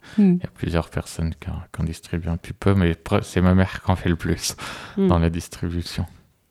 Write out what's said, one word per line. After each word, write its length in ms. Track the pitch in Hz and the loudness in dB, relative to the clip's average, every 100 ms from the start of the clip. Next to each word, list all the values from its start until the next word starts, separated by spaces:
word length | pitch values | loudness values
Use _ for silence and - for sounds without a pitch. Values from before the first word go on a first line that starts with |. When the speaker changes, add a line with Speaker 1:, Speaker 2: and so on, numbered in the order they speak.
| - - | -4 4
Speaker 1:
Hmm. 200 | 190 175 | 4 4
Speaker 2:
il 0 | |
y 40 | - | -2
a 40 | - | -6
plusieurs 340 | 85 82 - | -2 0 -2
personnes 460 | 76 - - 82 - | -6 -6 -4 -4 -4
qui 100 | - | -8
en, 100 | 78 82 | -10 -10
qui 100 | - | -6
en 20 | 80 | -4
distribuent 440 | 80 - 85 87 | -6 -6 -6 -4
un 80 | 85 | -4
petit 160 | - | -6
peu, 200 | - 101 | -2 2
mais 200 | 98 85 | 4 2
pre-, 280 | 82 - 101 | 0 0 -2
c'est 200 | - 90 | 0 2
ma 120 | 92 | 4
mère 300 | 92 92 - - | 6 4 0 -2
qui 60 | |
en 40 | 90 | 0
fait 140 | 90 | 0
le 60 | 85 | -2
plus 400 | 85 85 - - - - - 196 | -2 -4 -4 -8 -12 -14 -8 0
Speaker 1:
Hmm. 100 | 196 | 2
Speaker 2:
dans 120 | 85 | 4
la 100 | 82 | 2
distribution. 800 | 85 - - 87 85 - - 90 - _ _ _ | 0 -8 -8 -6 -4 -6 -6 -8 -10 _ _ _